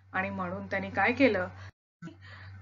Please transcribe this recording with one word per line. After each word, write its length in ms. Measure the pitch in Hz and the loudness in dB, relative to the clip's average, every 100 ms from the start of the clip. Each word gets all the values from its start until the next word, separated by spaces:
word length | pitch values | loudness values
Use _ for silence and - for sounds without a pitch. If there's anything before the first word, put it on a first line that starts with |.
| _ | _
आणि 160 | 185 196 | -4 -4
म्हणून 360 | 196 175 190 196 | -2 -4 -6 -4
त्यांनी 220 | 196 190 | -4 -2
काय 220 | 202 202 | 2 2
केलं, 360 | 247 269 196 180 - - - _ _ - - - - - - | 6 6 6 0 -6 -18 -20 _ _ -16 -16 -20 -18 -18 -8